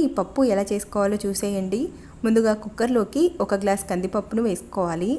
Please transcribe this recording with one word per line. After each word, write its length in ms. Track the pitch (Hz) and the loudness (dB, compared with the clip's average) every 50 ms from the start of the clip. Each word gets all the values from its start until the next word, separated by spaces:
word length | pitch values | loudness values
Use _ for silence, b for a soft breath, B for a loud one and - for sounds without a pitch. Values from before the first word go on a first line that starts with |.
| 320 | 2
ఈ 40 | 262 - - | 2 2 0
పప్పు 260 | 180 226 - 277 269 247 202 | -4 -2 0 2 2 4 4
ఎలా 120 | 196 202 202 208 | 2 0 0 -2
చేసుకోవాలో 460 | 202 - - - 208 202 202 208 208 - | -4 -4 -4 -2 0 0 2 0 0 -2
చూసేయండి. 560 | 202 196 - - 202 202 190 190 185 190 226 294 370 B B B B B B - 220 | -2 -2 -2 -2 -2 -2 -2 -2 -2 -2 -2 -2 -4 B B B B B B 0 2
ముందుగా 280 | 220 226 226 220 214 214 - 214 | 4 4 4 4 2 0 -2 -8
కుక్కర్లోకి 580 | - - 226 240 254 233 202 214 - 269 330 349 339 - 202 - | -4 -2 0 2 2 2 2 2 2 2 2 2 2 0 -2 0
ఒక 140 | 202 196 196 | 0 0 2
గ్లాస్ 220 | 196 196 202 202 - 190 | 2 0 0 0 -2 -2
కందిపప్పును 520 | 180 180 185 - 214 202 - - 226 233 226 | -2 -2 -2 -2 -4 -4 -2 -2 -2 0 0
వేసుకోవాలి. 600 | 180 - - - - 196 180 170 165 165 180 208 277 | -2 -2 -6 -6 -4 -2 -2 -2 -2 -2 -2 -2 -2